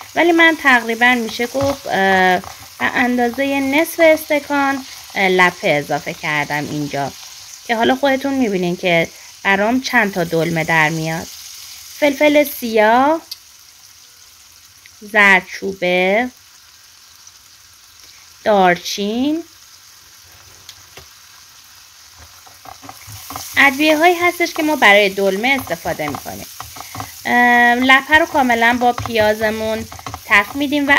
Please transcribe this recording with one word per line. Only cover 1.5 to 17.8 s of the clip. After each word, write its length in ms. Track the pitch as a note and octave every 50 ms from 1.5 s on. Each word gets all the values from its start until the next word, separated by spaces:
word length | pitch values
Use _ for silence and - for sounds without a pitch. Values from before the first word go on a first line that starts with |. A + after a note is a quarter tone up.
| - C4 C#4 C#4 C4+ - - -
اه، 520 | - F#3+ F#3+ F#3+ F#3+ F#3+ F#3 F#3 F3+ F3+ F3+ - - - - - - -
به 60 | A#3+
اندازهٔ 760 | B3 - - C4 A#3+ B3 B3 A#3+ A#3+ A#3 B3 C#4 C#4 C#4 C#4
نصف 400 | C4+ C4+ C4+ D4 E4 D#4+ - - E4+
استکان، 840 | D#4+ D#4 D#4 D#4 - D#4 D4 C#4+ - C#4+ C#4+ C#4 C4+ C#4 C4+ C4 - - - - - -
اه، 120 | - G3+ F#3
لپه 400 | F#3 F#3 F3+ F3 F3 - - G3
اضافه 460 | D3+ D3 C#3+ - D3+ C#3+ - - E3+
کردم 540 | - - E3 D3+ D3 D3 - D3 D3 D3 B2
اینجا، 400 | - D3+ D3 C#3+ C#3 C#3 C#3 C3 - - - - - - - - - - - -
که 80 | A#3+
حالا 200 | A3 A#3 A#3+ C4
خودتون 380 | C4 C#4 C#4+ C4+ C4 C4+ C#4 C4+
می‌بینین 440 | C4+ C4 A3 G3+ F#3 F3+ F3 F3 F#3
که 300 | - F#3 E3+ E3 E3 E3+ - - - - - - -
برام 380 | G3 G3 F#3+ G#3 G#3+ B3 C4
چند 320 | C4 - - B3 A3 G3+ G3
تا 100 | F#3 E3+
دلمه 400 | E3+ E3 E3 D#3+ E3 E3+ E3 D#3
در 260 | E3 E3 D#3+ D#3 D3+
میاد. 380 | E3 D#3+ D#3+ D#3+ D#3+ E3 - - - - - - - - - - - - - - - -
فلفل 440 | D4 D4 C#4 C#4 D4+ D4+ D4 D4 D4
سیاه، 800 | D4 - - - A#3 A3 A3 G#3 G#3+ A3+ B3 C4+ C#4+ D#4+ E4 D#4+ - - - - - - - - - - - - - - - - - - _ - - - _ - _ _ - - - _ _ _ - - -
زردچوبه، 1300 | A3 G#3 G#3 G#3+ G3+ G3+ G3 F#3 F3+ - - - - G3 F#3+ - - F3+ F3+ F3+ F#3 F#3 G3 A3 B3 B3+ - - - - - - _ - - - - - - - - - - - - - _ - _ - - - - - - _